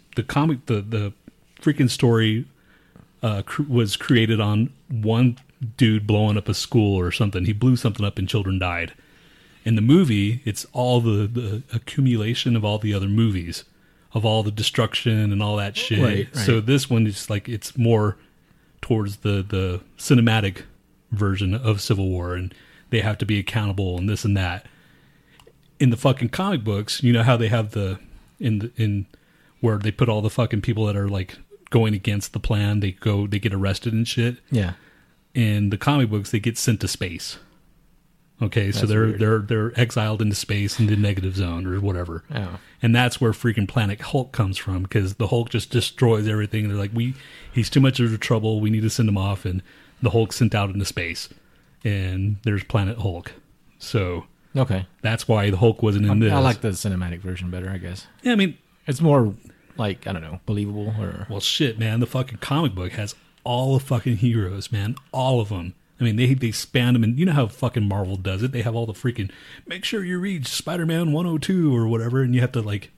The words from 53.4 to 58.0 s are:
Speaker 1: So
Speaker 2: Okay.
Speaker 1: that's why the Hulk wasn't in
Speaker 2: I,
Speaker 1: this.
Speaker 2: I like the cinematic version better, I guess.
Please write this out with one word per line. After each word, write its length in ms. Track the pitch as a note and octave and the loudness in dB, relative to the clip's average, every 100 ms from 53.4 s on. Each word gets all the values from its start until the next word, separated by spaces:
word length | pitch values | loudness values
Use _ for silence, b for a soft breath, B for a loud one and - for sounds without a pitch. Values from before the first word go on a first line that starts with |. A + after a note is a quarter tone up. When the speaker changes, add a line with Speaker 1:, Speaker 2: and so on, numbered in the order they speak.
| _ _ _ _ | _ _ _ _
Speaker 1:
So 480 | - A2 F2+ F2 - _ _ C3+ | -4 -2 -2 -4 -10 _ _ -2
Speaker 2:
Okay. 300 | C3 F#2+ F#2+ _ | 0 -2 -4 _
Speaker 1:
that's 240 | A2 A2+ - | -4 -2 0
why 220 | A2 G2+ | 2 2
the 60 | F#2+ | 4
Hulk 260 | A#2 A2 | 2 4
wasn't 240 | A2 G2+ G2+ | 2 2 2
in 40 | |
Speaker 2:
I, 80 | G#2 A2 | 4 4
Speaker 1:
this. 60 | |
Speaker 2:
I 60 | G2 | 4
like 200 | C3 A2+ | 2 2
the 80 | A2 | -2
cinematic 500 | F#2 G2+ F2+ F2 F2 | -4 -4 -4 -4 -8
version 300 | F#2 F2+ F2+ | -8 -8 -8
better, 200 | F#2 F#2 | -8 -8
I 80 | F#2 | -8
guess. 280 | F2+ F2+ | -10 -12